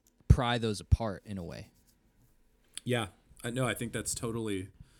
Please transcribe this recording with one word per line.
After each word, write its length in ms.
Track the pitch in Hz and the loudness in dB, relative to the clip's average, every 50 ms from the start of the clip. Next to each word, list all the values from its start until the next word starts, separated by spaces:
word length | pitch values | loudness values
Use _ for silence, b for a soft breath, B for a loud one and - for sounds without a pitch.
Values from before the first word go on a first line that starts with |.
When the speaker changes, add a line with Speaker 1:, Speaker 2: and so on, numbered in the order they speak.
| _ _ _ _ _ - | _ _ _ _ _ 4
Speaker 1:
pry 300 | - 139 123 120 123 117 | 6 6 6 2 2 2
those 220 | 113 110 101 90 | 2 0 0 0
apart 420 | 87 - - - 117 107 90 - - | 2 2 2 4 2 -2 -4 -6 -8
in 120 | 104 101 95 | -8 -8 -8
a 40 | 85 | -8
way. 240 | 78 67 - - - _ _ _ _ _ _ _ _ _ _ - _ _ _ _ _ _ _ _ _ - - - | -8 -10 -12 -14 -16 _ _ _ _ _ _ _ _ _ _ -20 _ _ _ _ _ _ _ _ _ -14 -8 -2
Speaker 2:
Yeah. 220 | 120 123 120 107 95 - _ _ - - - | 0 0 0 0 -4 -8 _ _ -20 -14 -10
I, 80 | - 120 | -8 -4
no, 160 | 117 131 131 | -2 0 0
I 80 | 117 101 | 0 0
think 180 | - 117 110 | -2 -4 -6
that's 220 | - 113 104 - - | -4 -4 -4 -4 -4
totally, 540 | - 123 117 110 117 110 107 101 92 95 95 - B B B B | -4 -4 -4 -4 -2 -2 -2 -2 -2 -4 -6 -12 B B B B